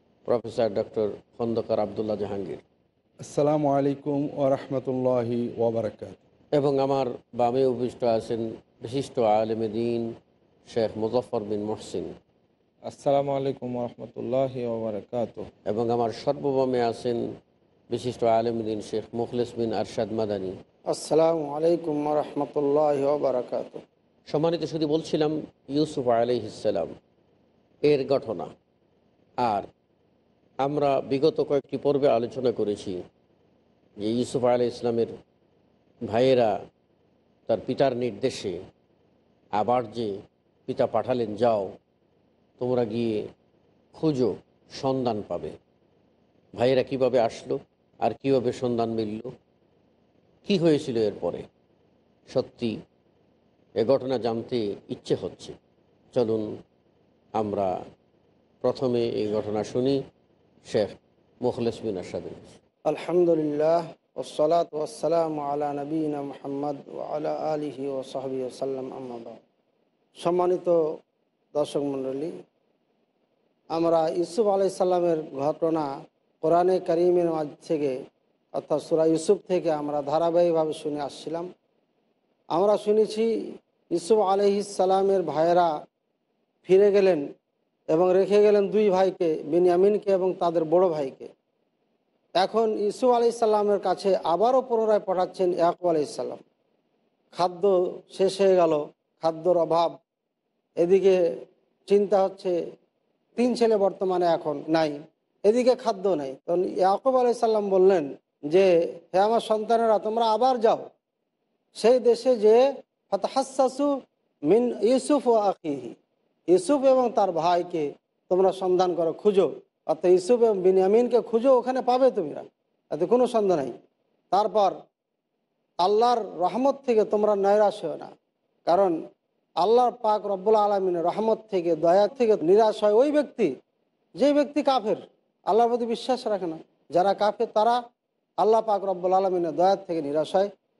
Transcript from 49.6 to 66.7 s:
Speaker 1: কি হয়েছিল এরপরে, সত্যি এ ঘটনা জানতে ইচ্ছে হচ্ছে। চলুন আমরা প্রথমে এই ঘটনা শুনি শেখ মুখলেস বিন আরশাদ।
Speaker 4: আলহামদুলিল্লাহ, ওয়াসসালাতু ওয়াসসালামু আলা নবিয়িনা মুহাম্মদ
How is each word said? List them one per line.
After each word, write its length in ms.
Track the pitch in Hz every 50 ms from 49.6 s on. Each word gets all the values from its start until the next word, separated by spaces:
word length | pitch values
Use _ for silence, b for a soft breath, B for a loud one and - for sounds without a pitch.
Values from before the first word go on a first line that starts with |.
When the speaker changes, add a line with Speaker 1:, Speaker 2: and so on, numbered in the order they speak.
| _ _ _ _ _ _ _ _ _ _ _ _ _ _ _ _ _
Speaker 1:
কি 120 | - 104 170
হয়েছিল 380 | 160 170 151 139 143 - 120
এরপরে, 460 | 113 110 104 95 - - 87 78 - - - _ _ _ _ _ _ _ _ _ _ _ _ _ _ _ -
সত্যি 480 | - 135 117 - - - 123 117 107 - - _ _ _ _ _ _ _ _ _ _ _ _ _ _ _ _ _ -
এ 100 | 98 113
ঘটনা 340 | 107 139 127 120 131 135 120
জানতে 560 | 104 117 113 117 113 - 127 120 107 101 98 - - -
ইচ্ছে 260 | 127 - - - 147
হচ্ছে। 380 | - - 87 - - - - - - _ _ _ _ _ _ _ _ _ _ _
চলুন 440 | 131 120 107 113 110 107 107 107 110 - _ _ _ _ _ _ _ _ _ _ _ _ _ -
আমরা 480 | 107 110 104 101 101 98 92 90 85 80 - - _ _ _ _ _ _ _ _ _ _ _ _ _
প্রথমে 480 | - 127 120 - 139 127 120 120 117 117
এই 240 | 113 110 107 107 104
ঘটনা 320 | 107 101 107 107 107 104
শুনি 380 | - - 127 123 135 139 135 139 - _ _ _ _ _ _ _ _ _ _ _
শেখ 220 | - - 120 104 95 - - _ _ _ _ _ _ _ _ 123
মুখলেস 380 | 123 110 - 120 131 - - -
বিন 160 | 113 104 90
আরশাদ। 240 | 87 - - 92 82 82 - - - - - _ _ _ _ _ -
Speaker 4:
আলহামদুলিল্লাহ, 1040 | 156 151 143 - - 165 180 180 170 170 156 156 151 147 147 151 160 165 170 170 156 - - _ _ _
ওয়াসসালাতু 600 | 135 135 - - - 151 156 165 170 170 165 -
ওয়াসসালামু 640 | 151 151 147 - - - 151 165 170 165 160 156 151
আলা 320 | 143 143 143 147 147 147 143
নবিয়িনা 500 | 143 143 143 156 160 156 151 147 143 143
মুহাম্মদ 540 | 143 - - - 139 139 139 143 147